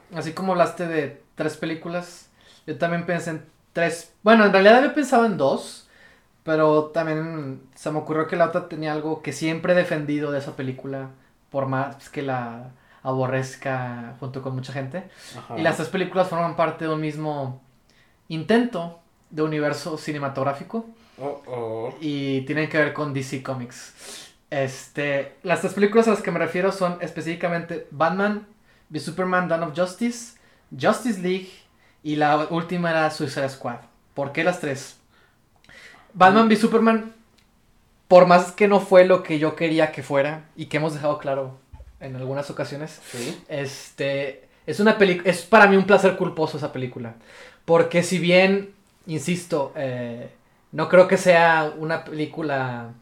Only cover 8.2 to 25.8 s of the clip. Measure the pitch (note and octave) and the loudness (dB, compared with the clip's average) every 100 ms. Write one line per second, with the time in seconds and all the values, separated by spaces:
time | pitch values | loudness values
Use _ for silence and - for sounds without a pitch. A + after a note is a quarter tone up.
8.2 | D#3 F3+ E3 F3+ F3 D3 D#3 D3+ D#3 D#3 | -2 0 2 0 -6 -6 -4 -4 -4 -6
9.2 | D3+ C3 D#3+ E3 F3 F3+ F3 D#3+ D3 D3 | -6 -6 -4 -2 2 2 2 -4 -4 -4
10.2 | D3 C#3+ D3 - C3 C3 C#3 C3+ C3 C3 | -2 -4 -6 -8 -8 -8 -10 -12 -12 -18
11.2 | _ _ _ C#3 C3 C3 C#3 C3+ - D3 | _ _ _ -6 -2 -4 -4 -10 -12 -8
12.2 | C3+ B2+ A#2+ A#2 C3 - _ _ C3+ C3 | -6 -6 -6 -12 -16 -20 _ _ -4 -2
13.2 | B2+ C3 C3 - C#3 C3 B2 A#2+ A#2+ B2 | 0 -2 -4 -8 -6 -4 -6 -10 -14 -12
14.2 | C3+ C3+ C3 C3 C3 C3+ C3 E3+ F#3 - | -12 -10 -8 -8 -8 -10 -8 -10 -14 -20
15.2 | - - - - E3 D#3 D3+ F#3 F3+ F#3 | -20 -18 -12 -2 -2 -2 -4 -4 -2 0
16.2 | F3+ E3+ E3+ D#3+ D#3+ D#3+ D#3+ D#3 D#3 D3+ | 0 -2 -4 -2 -2 -2 -4 -4 -4 -6
17.2 | D#3 D3 C3 B2+ _ _ _ _ _ _ | -6 -6 -8 -10 _ _ _ _ _ _
18.2 | _ D#3+ D#3+ A#3 A#3+ F3+ E3+ E3+ _ _ | _ -8 0 2 2 -4 -10 -14 _ _
19.2 | _ D#3 D#3 D3+ D3 C#3 F3+ D#3 - D3 | _ -4 -2 0 -2 -4 -6 -8 -6 -6
20.2 | C#3 C3 C#3 C3+ - A3+ - - _ - | -6 -2 -4 -4 -8 -8 -10 -18 _ -12
21.2 | C#3 C#3+ - B2 A2+ A2+ B2 C#3+ D#3 C#3+ | -10 -10 -10 -8 -6 -6 -8 -6 -6 -4
22.2 | C#3 C3+ C3 D3+ D#3 D#3 C#3+ C#3+ D3 C3+ | -2 -4 -2 -4 -2 0 0 -2 -4 -4
23.2 | C3+ C3+ C3 B2+ B2 - - - - - | -6 -8 -8 -8 -10 -14 -20 -20 -18 -18
24.2 | - _ _ C#3+ C3+ C3 - - C#3+ C#3 | -20 _ _ -4 -4 -6 -12 -6 -2 -2
25.2 | C3+ - - D#3+ F#3+ G3+ | -4 -10 -4 -2 -2 0